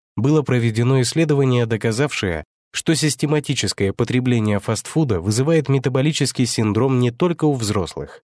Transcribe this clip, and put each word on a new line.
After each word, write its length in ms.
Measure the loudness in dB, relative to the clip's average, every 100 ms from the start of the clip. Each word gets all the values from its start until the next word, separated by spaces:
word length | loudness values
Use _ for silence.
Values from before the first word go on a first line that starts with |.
| _ -2
было 280 | 2 2
проведено 580 | 2 0 0 0 2 2
исследование, 640 | 0 0 0 2 2 2 0
доказавшее, 800 | -2 -2 0 -2 -2 -2 -4 -8 _ _
что 220 | -8 -2
систематическое 1000 | 0 0 0 0 0 0 -4 -4 -2 -2
потребление 640 | -2 -2 0 2 2 2 0
фастфуда 600 | -2 -4 -2 -2 0 0
вызывает 500 | 0 0 2 2 2
метаболический 760 | 0 0 0 0 0 -2 0 -2
синдром 540 | 0 0 2 2 2
не 100 | 0
только 360 | 0 -2 0 0
у 100 | 0
взрослых, 640 | -2 -2 -4 -8 -12 -14